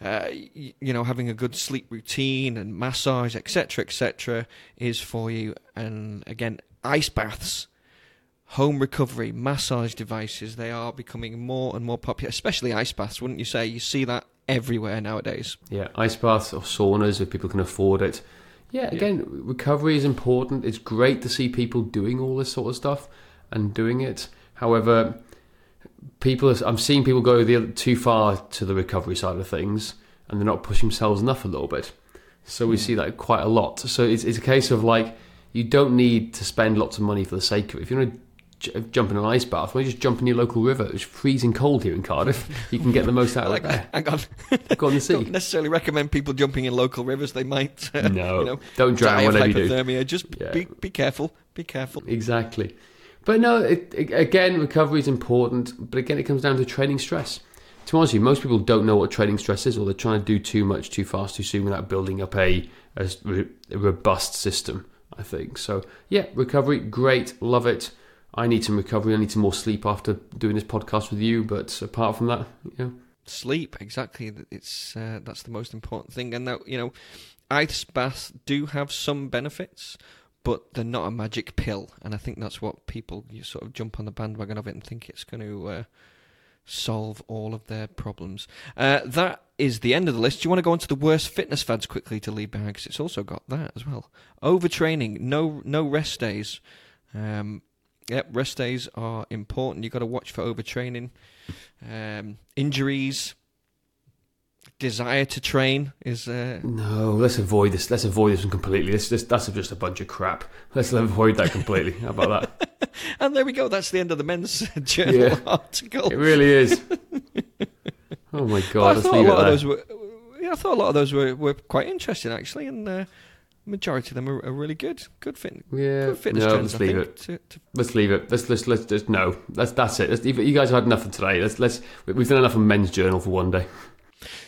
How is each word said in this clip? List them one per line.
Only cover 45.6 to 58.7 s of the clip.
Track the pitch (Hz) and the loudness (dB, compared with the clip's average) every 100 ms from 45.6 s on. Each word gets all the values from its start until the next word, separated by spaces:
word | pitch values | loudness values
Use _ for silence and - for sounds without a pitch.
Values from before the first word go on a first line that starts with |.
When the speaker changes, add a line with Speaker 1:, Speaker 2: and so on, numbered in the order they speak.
| 151 | 2
Speaker 1:
recommend | 160 - 147 147 | 0 2 0 0
people | 147 139 | 0 -2
jumping | 131 139 135 | 2 2 2
in | 127 | 0
local | 123 127 131 | 2 2 0
rivers. | 123 135 143 | -4 -2 -4
They | 127 | -4
might, | 127 139 139 - - | -2 -2 -2 -4 -6
uh, | 147 - | -2 0
Speaker 2:
No, | 95 90 92 | 0 0 0
Speaker 1:
you | - | 0
know, | 135 - - | -4 -10 2
Speaker 2:
don't | 127 120 | 4 6
drown, | 113 101 | 4 6
Speaker 1:
die | |
of | 110 | 6
Speaker 2:
whatever | 104 104 | 6 6
you | |
do. | 104 92 | 4 4
Speaker 1:
hypothermia. | 127 127 127 131 | 2 0 -2 -2
Just | 180 - - | -4 -6 -10
Speaker 2:
Yeah. | - | -4
Speaker 1:
be, | 165 180 - | -4 -4 -8
be | 190 | -8
careful. | - 135 - 151 - _ | -2 -2 -2 -6 -8 _
Be | - | -14
careful. | 165 135 131 151 - | -10 -8 -8 -8 -6
Speaker 2:
Exactly. | 113 113 117 113 - 98 - - _ - - | -4 0 -2 -2 -4 -6 -6 -20 _ -20 -8
But | - 220 | 2 4
no, | 240 233 | 6 6
it, | 135 170 - - | 4 2 0 -6
it, | 160 | -2
again, | 123 160 190 185 180 | 2 4 6 4 2
recovery | 147 160 156 151 | 0 2 4 2
is | 139 | 2
important. | 127 - 123 117 123 120 - | -2 2 2 2 0 -4 -8
But | - 127 | -6 -4
again, | 127 143 | -2 -2
it | |
comes | 139 139 | 0 0
down | 139 131 | 2 2
to | |
training | 127 - 139 139 | 0 0 0 0
stress. | - 165 - - - - - - - | -2 -4 -4 -10 -14 -20 -20 -20 0
To | |
be | 160 | 4
honest | 160 | 6
with | 113 | 6
you, | |
most | 120 143 | 6 4
people | - 117 | 4 2
don't | 98 | 6